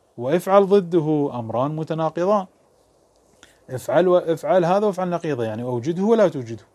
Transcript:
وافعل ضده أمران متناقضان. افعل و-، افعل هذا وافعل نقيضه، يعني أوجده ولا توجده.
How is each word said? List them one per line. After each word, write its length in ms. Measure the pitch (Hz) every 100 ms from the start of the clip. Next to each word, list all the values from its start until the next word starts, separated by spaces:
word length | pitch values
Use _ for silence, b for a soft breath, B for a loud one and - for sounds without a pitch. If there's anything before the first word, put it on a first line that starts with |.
| _ -
وافعل 480 | 123 175 190 196 196
ضده 680 | 202 175 170 151 151 143
أمران 420 | 123 113 113 139 156
متناقضان. 680 | 156 160 160 170 180 208 185 _ _ _ _ _ _ _ _ _ b b -
افعل 380 | 127 - 139 180
و-، 100 | 180
افعل 480 | 160 160 147 185 165
هذا 200 | 196 214
وافعل 240 | 180 180
نقيضه، 340 | 170 160 131
يعني 200 | 110 107
أوجده 400 | 123 123 123 175
ولا 240 | 202 226 190
توجده. 360 | 147 113 113 -